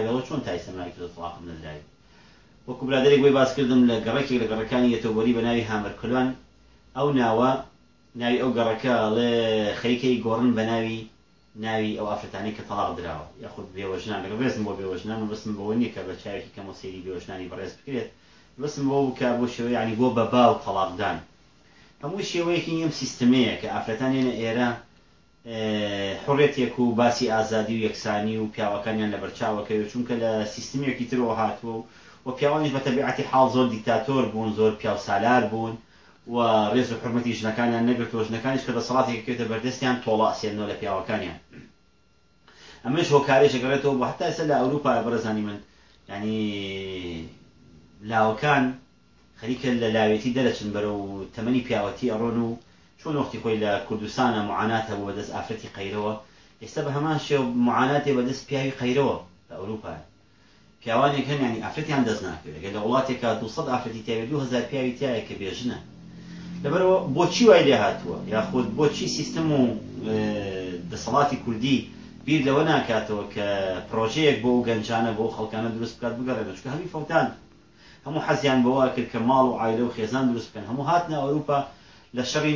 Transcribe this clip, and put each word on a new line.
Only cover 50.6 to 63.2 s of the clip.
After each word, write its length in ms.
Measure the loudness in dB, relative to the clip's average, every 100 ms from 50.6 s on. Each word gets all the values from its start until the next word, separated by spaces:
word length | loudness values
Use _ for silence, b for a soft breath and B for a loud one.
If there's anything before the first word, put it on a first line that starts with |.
| -4 -2
بەرەو 240 | -2 -4 -6 -8 -10 -6
تەمەنی 300 | 0 0 0
پیاوەتی 440 | 0 -2 -2 -2
ئەڕۆن 260 | 0 0 0
و 120 | -2 -4 b b b _
چۆن 160 | -6 -2
وەختی 240 | -2 -4
خۆی 140 | -2 0
لە 80 | 2 0 -2
کوردستانە 540 | -6 -4 0 2 2 -2
معانات 360 | -2 0 0 -2
هەبوو 160 | -6 -6
بەدەست 220 | -6 -8 -8
ئافرەتی 380 | -8 -10 -10 -12
قەیرەوە، 360 | -8 -4 -4 -6 B B B B
ئێستا 200 | -10 -6 -4
بە 60 | -2
هەمان 220 | 0 -2 0
شێوە 200 | 0 2 2 2
معاناتێ 440 | 4 2 2 2 2
بەدەست 260 | 0 -4 -4
پیاوی 300 | -2 -2 -2
قەیرەوە 360 | 0 2 2 0 -8 -20 _
لە 60 | -12
ئەوروپا. 340 | -8 -8 -10 -14 -16 _ b b b b b _
پیاوانێک 420 | -2 2 4 2 0
هەن، 100 | 0 0
یعنی، 140 | -2
ئافرەتیان 400 | -6 -6 -2 2 2
دەست 140 | 0
ناکەوێت. 320 | -4 -10 -12 -12
ئەگەر 140 | -8 -4
لە 60 |
وڵاتێکا 460 | 0 2 0 -2